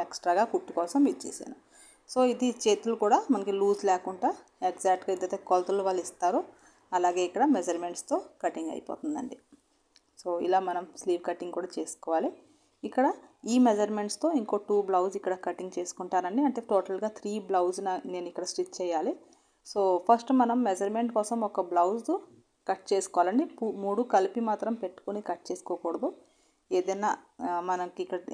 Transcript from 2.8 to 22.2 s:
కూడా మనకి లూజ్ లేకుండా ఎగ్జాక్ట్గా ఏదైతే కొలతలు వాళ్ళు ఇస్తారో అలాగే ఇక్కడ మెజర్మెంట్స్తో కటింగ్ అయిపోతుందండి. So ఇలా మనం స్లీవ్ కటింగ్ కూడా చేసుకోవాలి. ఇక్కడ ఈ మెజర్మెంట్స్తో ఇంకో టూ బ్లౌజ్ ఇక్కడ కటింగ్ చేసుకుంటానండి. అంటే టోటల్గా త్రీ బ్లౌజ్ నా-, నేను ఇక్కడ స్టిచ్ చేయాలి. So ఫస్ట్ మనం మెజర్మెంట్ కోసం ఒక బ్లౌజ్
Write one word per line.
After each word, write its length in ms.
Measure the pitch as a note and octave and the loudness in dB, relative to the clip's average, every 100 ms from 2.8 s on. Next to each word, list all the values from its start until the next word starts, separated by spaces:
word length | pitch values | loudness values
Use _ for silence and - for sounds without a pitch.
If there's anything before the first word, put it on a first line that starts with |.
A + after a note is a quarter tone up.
| A3+ A3+ | 2 0
కూడా 160 | G#3 B3 A3+ | 4 4 4
మనకి 220 | G#3+ G3 G3 | 0 0 2
లూజ్ 220 | G3+ G3+ G3+ | 2 2 2
లేకుండా 400 | F3+ F#3 F#3+ C4+ - - _ F#3 | 2 -2 -2 -2 -2 -10 _ -4
ఎగ్జాక్ట్గా 420 | F3+ F#3+ F#3 F#3+ F#3 | 0 2 2 0 -2
ఏదైతే 200 | F#3 G3 | -2 -4
కొలతలు 460 | - F#3 F3+ G3 | 2 2 2 0
వాళ్ళు 200 | F#3+ F#3 E3 | 0 -2 -4
ఇస్తారో 340 | - F3+ B3 - - _ _ _ | -2 0 0 -2 -10 _ _ _
అలాగే 300 | F3+ F3 F3 F3+ | 2 2 2 0
ఇక్కడ 160 | F#3+ D4 A3 | 2 4 4
మెజర్మెంట్స్తో 600 | F3 E3+ F3 F3 - E4 - _ | 0 -2 -4 -8 -4 -4 -4 _
కటింగ్ 280 | F3 D#3+ D#3+ | -4 -4 -8
అయిపోతుందండి. 600 | - - - - D3+ B3 - _ - _ _ _ _ _ - | -8 -10 -8 -6 -6 -8 -12 _ -20 _ _ _ _ _ -12
So 60 | F3+ F3 F3 | -6 -2 2
ఇలా 140 | F#3+ F#3+ | 2 0
మనం 160 | F3 F3+ - | -4 -8 -6
స్లీవ్ 200 | F#3+ F3 F3 | -2 -2 -2
కటింగ్ 260 | F3 F3 F3 | -6 -6 -6
కూడా 100 | F3+ - | -6 -8
చేసుకోవాలి. 520 | D#3+ - - D#3+ C4 - _ _ _ _ - | -10 -10 -2 0 0 -6 _ _ _ _ -6
ఇక్కడ 180 | - C4+ - - _ G#3+ | 0 0 0 -10 _ 0
ఈ 60 | B3 B3 | 4 6
మెజర్మెంట్స్తో 600 | G#3 G#3 G#3+ G#3 - D#4 D#4 | 4 2 -2 -6 -2 0 0
ఇంకో 160 | A3 G#3 G#3 | 0 -2 0
టూ 80 | G#3 G3 | 0 2
బ్లౌజ్ 260 | F#3 F#3+ G3 | 2 2 -2
ఇక్కడ 140 | F#3+ F#3 F3+ | -4 -4 -4
కటింగ్ 260 | F3 F#3 F3+ | -6 -8 -8
చేసుకుంటానండి. 640 | F3 - F3+ F#3 F3+ A3 C#4+ | -8 -8 -2 -2 0 2 2
అంటే 120 | A#3 A3 | 0 0
టోటల్గా 360 | G3+ F#3 F#3+ G#3+ | 2 2 -2 -4
త్రీ 240 | G#3+ G#3 G#3 | -6 -6 -6
బ్లౌజ్ 420 | F#3+ F#3+ F3+ F#3 G3 | 0 2 2 0 -4
నా-, 160 | F#3 F#3 | -4 -6
నేను 140 | F3+ F3 | -8 -8
ఇక్కడ 120 | E3+ F3+ | -8 -6
స్టిచ్ 220 | - F3+ - | -4 -6 -4
చేయాలి. 320 | F3+ D#3+ G3 F4 - _ _ _ - | -2 0 -2 -4 -10 _ _ _ -6
So 80 | G#3 F#3+ F3+ F3+ | 0 2 4 6
ఫస్ట్ 240 | A#3 A#3 C4 | 4 6 4
మనం 160 | A#3 A#3+ A#3 | 4 2 2
మెజర్మెంట్ 440 | F#3 G3+ A3 A#3 A#3 | 0 0 -2 -2 0
కోసం 220 | G#3 A#3 G#3 | -2 -2 -2
ఒక 120 | G3+ F3+ | -2 0
బ్లౌజ్ 400 | F3 F3 A3+ A#3+ F4+ | 2 2 0 -2 -2